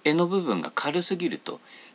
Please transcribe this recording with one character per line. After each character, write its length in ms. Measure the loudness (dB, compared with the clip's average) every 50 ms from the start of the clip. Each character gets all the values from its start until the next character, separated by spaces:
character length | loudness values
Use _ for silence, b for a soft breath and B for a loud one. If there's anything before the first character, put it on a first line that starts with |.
| 2
柄 120 | 2 4
の 120 | 4 4 4
部 140 | 2 0
分 200 | 0 0 0 -2
が 100 | -2 -4 -4
軽 300 | -2 -2 0 0 -2 -2
す 140 | -2 -2 -2
ぎ 120 | -2 -2
る 80 | -4 -4
と、 220 | -8 -10 -10 B B B B B B B B